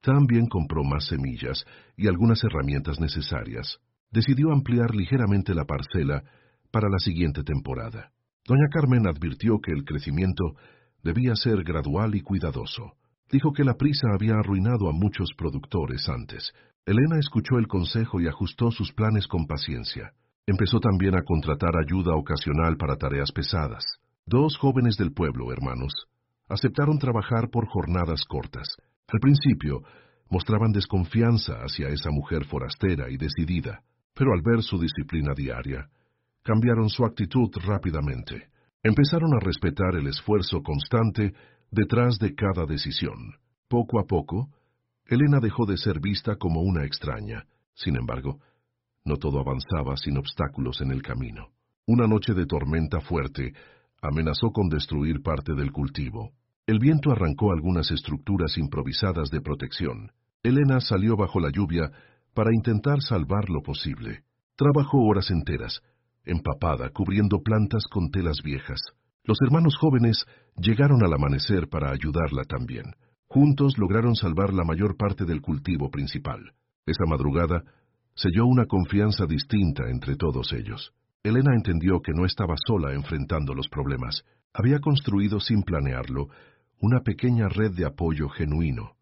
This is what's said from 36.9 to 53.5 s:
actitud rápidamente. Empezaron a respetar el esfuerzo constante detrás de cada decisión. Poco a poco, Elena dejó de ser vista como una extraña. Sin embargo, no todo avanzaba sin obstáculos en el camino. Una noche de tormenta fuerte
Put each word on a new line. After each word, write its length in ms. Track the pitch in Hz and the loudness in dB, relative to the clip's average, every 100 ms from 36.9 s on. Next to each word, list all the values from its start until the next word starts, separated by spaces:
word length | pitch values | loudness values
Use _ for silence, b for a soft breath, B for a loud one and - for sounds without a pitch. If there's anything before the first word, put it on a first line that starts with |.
| - 113 | 2 -2
actitud 440 | - 98 131 110 - | 0 -2 2 0 -2
rápidamente. 840 | 90 101 90 78 71 64 57 58 - _ _ _ | -2 -2 -2 -2 -4 -6 -10 -14 -16 _ _ _
Empezaron 520 | 110 110 143 170 160 127 | -2 2 4 4 2 2
a 40 | |
respetar 560 | 92 80 90 73 92 90 | 0 -2 -2 0 0 0
el 120 | 69 | -2
esfuerzo 560 | 69 - 104 90 87 | -6 0 0 0 -4
constante 720 | 73 73 - 117 113 98 104 b b b b | -4 -6 0 0 0 0 -2 b b b b
detrás 480 | - 104 113 123 107 | 0 2 4 2 2
de 160 | 107 | -2
cada 320 | - 101 87 78 | 0 -2 0 -2
decisión. 680 | 76 71 - 67 53 55 - _ _ _ | -4 -4 -4 -6 -8 -16 -18 _ _ _
Poco 320 | 120 113 113 | -2 0 -2
a 60 | 98 | 0
poco, 440 | 90 71 87 139 b b b b _ _ | -2 -2 -6 -6 b b b b _ _
Elena 340 | 123 147 139 | 2 6 4
dejó 260 | 113 - 110 | 2 0 0
de 120 | 92 | 0
ser 220 | - 78 | -2 -2
vista 380 | 92 101 - 104 | -2 -2 -4 -2
como 240 | 87 80 | -2 0
una 240 | 92 87 71 | 2 0 -2
extraña. 600 | - 73 67 104 - - _ _ | -6 -6 -6 -8 -12 -14 _ _
Sin 220 | - - 65 | -8 -2 -2
embargo, 440 | 60 62 67 69 b b b b _ _ - | -2 -4 -6 -8 b b b b _ _ -4
no 120 | 71 | -2
todo 220 | 76 69 | 0 -2
avanzaba 580 | 67 65 - 80 65 69 | -2 -4 -2 -4 -2 -4
sin 200 | - 69 | -2 -4
obstáculos 640 | 67 - 71 69 64 65 | -4 -4 -4 -2 -6 -4
en 100 | 67 | -4
el 100 | 65 | -4
camino. 500 | - 60 62 55 - _ _ _ - | -6 -8 -8 -12 -18 _ _ _ 0
Una 220 | 117 113 | 2 4
noche 260 | 107 110 | 2 2
de 120 | 92 78 | 0 0
tormenta 540 | 78 67 80 78 82 | -2 0 0 0 -2
fuerte 520 | - 85 65 73 64 | -2 -2 -2 -6 -8